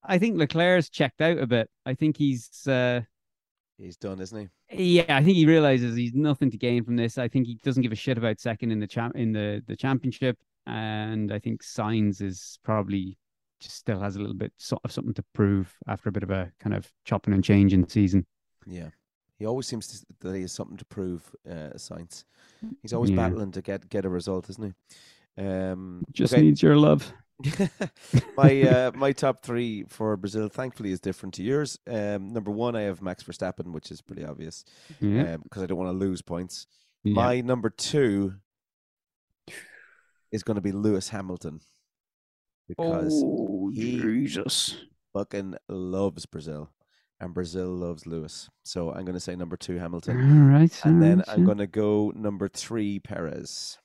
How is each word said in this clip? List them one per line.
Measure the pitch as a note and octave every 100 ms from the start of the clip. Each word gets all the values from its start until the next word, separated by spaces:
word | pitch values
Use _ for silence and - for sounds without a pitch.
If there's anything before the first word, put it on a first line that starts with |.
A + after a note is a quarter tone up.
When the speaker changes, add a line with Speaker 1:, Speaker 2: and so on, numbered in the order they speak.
Speaker 1:
I | - F#3
think | A3+ F#3
Leclerc's | D3 D#3+ F3 F3+ -
checked | - C#3 _
out | D#3+ E3+
a | B2
bit. | A#2+ A2 _ -
I | C3
think | D#3 D3
he's, | C#3+ B2+ - - C#3
uh, | B2+ B2 B2 A#2 _ _ _ _ _ _ _
Speaker 2:
He's | F#2+ F2
done, | G#2 F#2+
isn't | F#2 G#2+ G2+ _ _
he? | F#3+ F3+ F3
Speaker 1:
Yeah, | E3 C#3
I |
think | D#3 F#3+
he | D#3
realizes | D#3+ D3 C3 A#2+ A#2
he's | A#2+
nothing | B2 D3+ C#3 C3+
to | A#2
gain | B2 A#2+
from | A2+ A#2+
this. | A2+ -
I | A#2+
think | C3+ A#2+
he | A#2
doesn't | C#3+ C3
give | B2
a | G#2+
shit | - A#2+
about | A2+ G#2+
second | B2 A2 A#2
in | G#2+
the | G#2
champ-, | - A#2 -
in | A2+
the, | G#2+ G#2 G#2 A2+
the | G#2
championship. | C3 C3+ C3+ - C3 A#2+ _ _ -
And | A2+ A2 G#2+ G#2+ A2 G#2
I | G#2+
think | A#2 G#2+
Sainz | - - G#2+ A2+ G#2 F#2+
is | G2 F#2 - -
probably | - G#2+ G2 G2 F#2+ G2 _ _ _ _
just | - -
still | - G2
has | G2+ G2
a |
little | G2+ F#2+
bit | G#2+ _
so-, | - -
of | -
something | - - A2
to | -
prove | - G2+ G2 F2+ _ -
after | G2+ -
a |
bit | G2
of | F#2+
a | F#2+ F2+ _
kind | G#2 G2+
of | - _ -
chopping | G#2 -
and | G2
changing | - G2+ G2 F#2+ F2+
season. | - G2 F#2+ F2+ _ _ _ -
Speaker 2:
Yeah. | F2+ D#2+ _ _ _ _ _
He | G#2+
always | B2+ B2+
seems | A2+ -
to, | G2 _ - F2+
that | F#2+
he |
has | F#2
something | - - F#2+
to | -
prove, | - F#2 F2 - - -
uh, | E2+ D2+ -
Sainz. | - E2+ E2+ - _ _ _ _ A3 B3+
He's | A2
always | A#2 A2
Speaker 1:
Yeah. | F#2
Speaker 2:
battling | F2+ G2+ G2+
to | F2+
get, | - G2 -
get | G#2 F#2+
a |
result, | F2+ E2+ F#2 -
isn't | F#2+ G#2+ F#2+ _ - - _ _ -
he? |
Um, | G2 F#2+ F#2+ F#2 F#2 F2+ -
Speaker 1:
Just | - -
Speaker 2:
okay. | C3+
Speaker 1:
needs | D#3 C#3+
your | D#3+ D3
love. | D3+ D3+ - - _ _
Speaker 2:
<laughs> | C3+ - F#3+ _ G3 _ - C3+ - -
My, | C3+ C#3
uh, | C3 B2+ B2+
my | C3 C#3
top | C#3 C#3 C3
three | - A#2+ A#2+ G#2+ -
for | - A2 G#2
Brazil, | G2 A2 G#2+
thankfully, | - C3 - G#2
is | F#2
different | G2 F#2 F#2+ -
to |
yours. | G2 C#3+ C#3+ - -
Um, | A2+ G#2 G#2 G2
number | A#2 G2
one, | G#2 A#2+ A#2
I |
have | G#2 F2
Max | F#2+ F#2
Verstappen, | - F2 F#2 - E2+
which | D#2+ -
is | D2+
pretty | _ D2+
obvious, | D2+ C#2+ D#2+ - - _ - D#3
Speaker 1:
Yeah. | G#2 G#2+ E3
Speaker 2:
um, | D#2+ -
'cause | G#2
I | F#2
don't | F2+
wanna | F#2
lose | F#2 F#2+ F2+
points. | - E2+ F2+ - - _ _ _
Speaker 1:
Yeah. | G#2 G#2+
Speaker 2:
My | B2 B2
number | B2 B2 A2
two | - - D3+ B2+ G2+ G2 G2 _ _ _ _ _ _ _ _ _ _ - - - - - _ _ _ _
is | A2
gonna | - G#2
be | G2
Lewis | G2 G#2+ G2 -
Hamilton, | G#2 F#2+ F2+ E2 D#2 _ _ _ _ _ _ _ _ _ _ _
because | F3 E3 E3+ D#3 D3+ C3+
Speaker 1:
Oh, | B2 G#2+ F#2+ G2
Speaker 2:
he | G#2+ A#2 B2
Speaker 1:
Jesus. | A2+ A2+ C#3+ F#2 - - - - - _ _
Speaker 2:
fucking | G2 G2+ G#2 F#2+ - _
loves | G2 F#2 F#2+ G2 D#2+ -
Brazil, | E2+ D#2 D2+ D2+ _ _ _ _ _
and | F2+
Brazil | E2+ F2 F2+ F2+ F2+
loves | F2 D#2+ E2
Lewis. | E2 D#2 - - _
So | - F2+ E2+
I'm | -
gonna | F#2 F2+
say | - F2+
number | F2 F2+
two, | - F2
Hamilton. | E2+ E2+ - B2 C3+ D3+
Speaker 1:
All | C#3 C#3+
right, | D#3+ - D3+
Speaker 2:
And | E3
then | D#3+ F3+
Speaker 1:
all | -
right, |
Speaker 2:
I'm | G#3+
Speaker 1:
yeah. | C3+
Speaker 2:
gonna | G#2 G2+
go | G#2+ G#2 G#2 G#2+ G2
number | G#2 G2 G2
three, | - - A#2 G#2 G2+
Perez. | - G#2 E2 C#2 - - - -